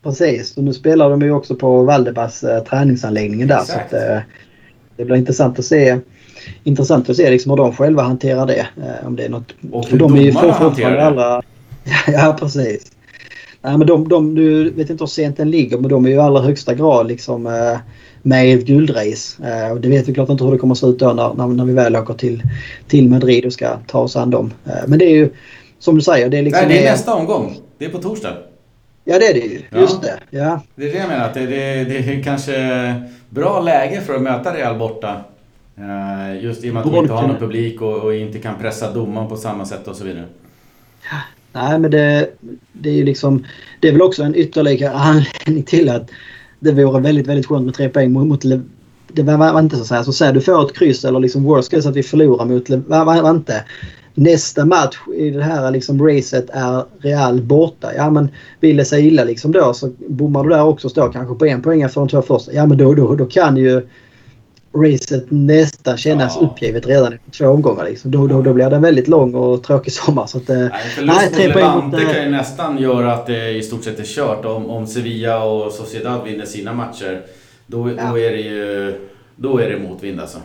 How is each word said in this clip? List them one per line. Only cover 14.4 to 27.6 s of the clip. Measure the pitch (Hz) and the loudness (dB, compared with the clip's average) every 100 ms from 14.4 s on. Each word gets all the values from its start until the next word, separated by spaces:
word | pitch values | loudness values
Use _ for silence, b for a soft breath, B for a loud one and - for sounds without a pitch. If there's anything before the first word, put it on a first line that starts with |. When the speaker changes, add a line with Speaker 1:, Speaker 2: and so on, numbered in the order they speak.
| 156 156 160 | 2 4 0
Speaker 1:
vet | 160 151 | -2 -6
inte | 160 | -4
hur | 160 | -6
sent | - 147 143 | -4 -4 -2
den | 151 | 0
ligger, | 165 123 123 | 2 0 0
men | 131 | 0
de | 135 127 | 2 4
är | |
ju | 135 | 4
i | |
allra | 147 139 | 4 4
högsta | 127 143 - | 2 -2 -4
grad, | 120 156 127 117 | 0 2 2 0
liksom, | 120 - 120 117 | -6 -8 -8 -6
eh, | 117 117 120 - b b b | -2 -2 -4 -8 b b b
med | 135 131 127 | 0 4 6
i | |
ett | 127 123 | 4 4
guldrace. | 139 156 113 107 113 - - 120 | 2 4 0 -4 -6 -10 -12 -8
Eh, | 113 110 | -6 -4
och | 120 | -4
det | 123 | 0
vet | 139 127 | 0 0
vi | |
klart | 131 131 | -2 0
inte | 139 | 0
hur | 131 | 0
det | 131 | 2
kommer | 127 | 0
att | 127 | 2
se | 131 | 2
ut | 123 | 2
då | 131 | 2
när, | 117 117 | 2 -2
när, | 110 127 | -2 -2
när | 123 127 | 0 0
vi | |
väl | 127 117 113 | 2 2 0
åker | 110 | -4
till, | 117 127 117 - B B B - | -6 -4 -4 -4 B B B 0
till | 147 127 | 4 6
Madrid | 127 127 123 123 | 4 4 2 2
och | |
ska | 123 120 120 113 | -4 -6 -6 -4
ta | 127 | -4
oss | 123 123 | -2 -2
an | 120 | -2
dem. | 127 113 - - | -2 -4 -8 -12
Eh, | - - | -10 0
men | 151 | 4
det | 180 | 6
är | 156 | 6
ju, | 147 B B B B B | 4 B B B B B
som | - 156 | 2 2
du | |
säger, | 147 151 123 | 4 2 2
det | 147 | 0
är | |
liksom | 143 165 190 | 0 2 4
Speaker 2:
Nej, | 170 | 4
det | |
är | - | 4
Speaker 1:
det | |
Speaker 2:
nästa | - - | 2 0
omgång. | 214 165 208 - - | -2 -2 -4 -4 -10